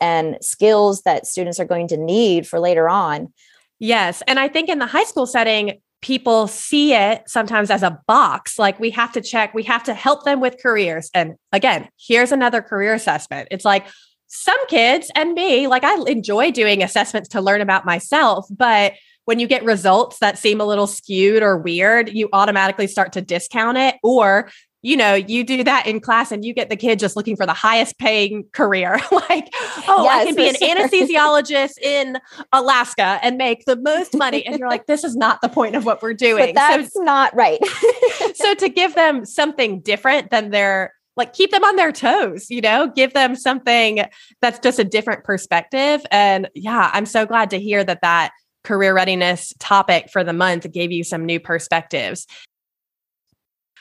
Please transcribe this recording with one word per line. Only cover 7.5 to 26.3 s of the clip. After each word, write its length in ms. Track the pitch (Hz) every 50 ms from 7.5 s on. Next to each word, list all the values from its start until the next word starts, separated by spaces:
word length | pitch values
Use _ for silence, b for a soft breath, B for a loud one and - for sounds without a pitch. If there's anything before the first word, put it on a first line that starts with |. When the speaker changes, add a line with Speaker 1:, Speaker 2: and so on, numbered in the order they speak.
| 233 214 208 202
Speaker 2:
as 140 | 208 190 196
a 160 | 180 165 147 _ -
box, 500 | 214 262 277 180 131 - - - - -
like, 220 | 214 196 196 208
we 100 | 220 226
have 220 | 208 233 233 240 -
to 80 | 247
check, 340 | 208 - - 233 214 208 214
we 80 | 220 226
have 220 | 220 240 233 240
to 100 | - 220
help 300 | 202 - 269 294 285 -
them 160 | 285 285 269
with 200 | 254 254 254 254
careers. 500 | - 254 226 214 196 170 160 160 165 - -
And 220 | 180 165 160 160 - _ _ -
again, 360 | 202 190 254 196 156 - - _
here's 360 | _ - - 233 233 247 247 277
another 280 | 277 254 240 233 233
career 320 | - - 220 196 202 214 220
assessment. 540 | 220 - - 151 151 - - - 143 123 - -
It's 120 | 190 -
like, 220 | 214 196 196 196 B B B B B B _ _ _ -
some 320 | - - - 381 508 539
kids 440 | - - 254 226 240 262 339 320 - -
and 200 | 294 311 339 339
me, 320 | 330 359 381 277 233 277
like, 180 | 269 254 254 269
I 100 | 285 415 370 277
enjoy 460 | - - 233 196 - 202 214 247 - 240
doing 300 | 240 220 214 202 196 185
assessments 460 | 185 - 220 208 - - 214 - -
to 120 | - 226 190
learn 180 | 196 196 208
about 240 | 208 196 190 190 -
myself, 600 | 180 175 170 - - - 302 311 233 202 170 196 -
but 440 | 196 - 254 240 226 208 202 196 196 b b b b b _
when 120 | - 233 233
you 80 | 240
get 160 | 226 254 247 214
results 580 | 226 220 190 170 196 185 208 247 - - -
that 180 | - 202 196 -
seem 200 | - 220 214 214
a 60 | 208
little 220 | 208 208 202 202
skewed 560 | 196 202 - - - 202 185 190 196 214 220 214
or 160 | 202 190 170
weird, 500 | 160 180 170 175 185 208 226 233 233 220 208
you 160 | 220 214 208 202
automatically 540 | 196 202 208 202 196 190 196 196 - 208
start 260 | 196 202 208 190 185 -
to 80 | 190
discount 560 | 185 - 170 175 - - - 240 220 233 247
it. 200 | 254 262 262 254 - -
Or, 480 | 226 254 254 220 196 196 202 B B B B B B _ _
you 160 | - 233 302
know, 160 | 277 226 208 196
you 320 | 202 196 196 220 240 240
do 180 | 226 262 254 247
that 220 | 262 262 262 -
in 140 | 220 214 220
class 320 | 214 - 226 226 240 -